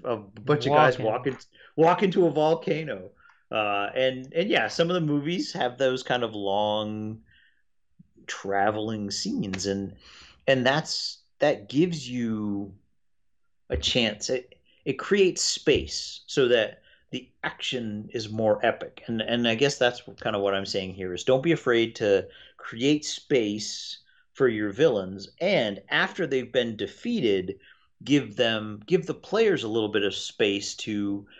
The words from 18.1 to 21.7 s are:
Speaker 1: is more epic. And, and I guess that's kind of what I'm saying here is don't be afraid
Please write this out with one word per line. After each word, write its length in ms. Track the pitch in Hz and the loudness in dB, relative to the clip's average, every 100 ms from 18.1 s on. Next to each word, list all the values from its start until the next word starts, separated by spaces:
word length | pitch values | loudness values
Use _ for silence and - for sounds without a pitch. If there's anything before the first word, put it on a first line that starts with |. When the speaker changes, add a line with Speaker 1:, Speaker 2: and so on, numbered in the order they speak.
Speaker 1:
is 160 | 120 107 | -8 -6
more 360 | 110 110 104 117 | 0 2 4 2
epic. 380 | - - - - | 0 -6 -12 -8
And, 140 | 113 | -4
and 260 | 110 120 117 | -2 0 2
I 80 | 113 | 2
guess 220 | 139 - | 2 2
that's 240 | 123 - - - | 0 0 -12 -8
kind 160 | 117 104 | -4 0
of 60 | |
what 120 | 98 | 0
I'm 120 | 98 98 | 0 -2
saying 280 | 101 95 | -6 -6
here 200 | 92 92 | -8 -6
is 100 | 87 | -4
don't 200 | - 131 | 2 2
be 80 | 160 | 4
afraid 440 | 156 - | 0 2